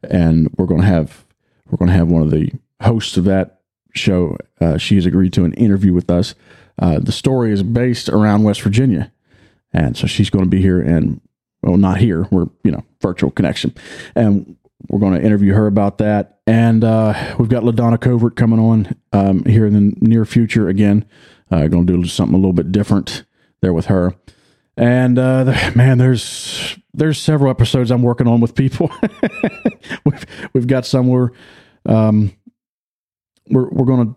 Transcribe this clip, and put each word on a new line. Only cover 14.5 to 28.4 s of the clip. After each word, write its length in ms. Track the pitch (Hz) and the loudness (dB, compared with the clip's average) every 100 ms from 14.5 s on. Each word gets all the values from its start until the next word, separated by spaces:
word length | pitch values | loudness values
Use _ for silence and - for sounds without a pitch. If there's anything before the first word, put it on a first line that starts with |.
| 85 _ _ - | -20 _ _ -6
we're 120 | 101 | -2
gonna 200 | 101 92 | 0 0
interview 320 | 110 104 101 | 0 2 2
her 140 | 101 107 | 2 2
about 320 | 101 101 - | 0 -2 -2
that. 420 | 107 104 98 _ - | -2 0 -4 _ -2
And, 380 | 113 117 113 | 2 2 2
uh, 500 | 113 110 110 104 - - | 2 2 0 -2 -8 -4
we've 100 | 117 | 0
got 160 | 120 | 0
LaDonna 360 | 117 113 120 117 | 0 0 0 0
Covert 360 | 127 120 117 113 | 0 2 0 0
coming 220 | 117 113 | 0 2
on, 380 | 113 113 101 - _ | 2 2 0 -8 _
um, 320 | 101 98 98 | 0 2 0
here 220 | - 107 107 | 2 2 4
in 80 | |
the 200 | 104 101 - | 2 2 2
near 240 | 113 113 | 2 2
future 440 | 110 - 113 117 98 | 2 0 0 0 0
again. 360 | 98 104 104 107 _ - _ _ | 2 2 2 -2 _ -20 _ _
Uh, 160 | 90 78 | -2 2
gonna 200 | 85 87 | 2 2
do 180 | 90 | 0
something 300 | 87 - 95 | -2 -2 0
a 40 | 92 | 2
little 140 | 95 | 2
bit 180 | 90 80 | 0 0
different 540 | 98 104 101 - - - _ _ _ | -2 0 -2 -2 -14 -18 _ _ _
there 100 | 92 | -2
with 140 | 82 - | -2 0
her. 280 | 95 90 90 - _ _ _ _ - | 0 -2 -6 -20 _ _ _ _ -2
And, 420 | 120 123 127 123 | 0 2 2 2
uh, 260 | 127 131 | 2 0
the, 280 | 131 127 90 | 0 -2 -2
man, 240 | 113 131 123 | 2 4 4
there's, 800 | 127 123 - - - - - - _ | 2 0 -4 -14 -12 -12 -12 -14 _
there's 240 | - 156 147 | -4 -2 -2
several 320 | - 156 139 | -2 0 0
episodes 400 | 127 120 135 123 | 0 0 0 0
I'm 120 | 123 | 0
working 260 | 120 120 120 | 0 2 2
on 120 | 117 | 2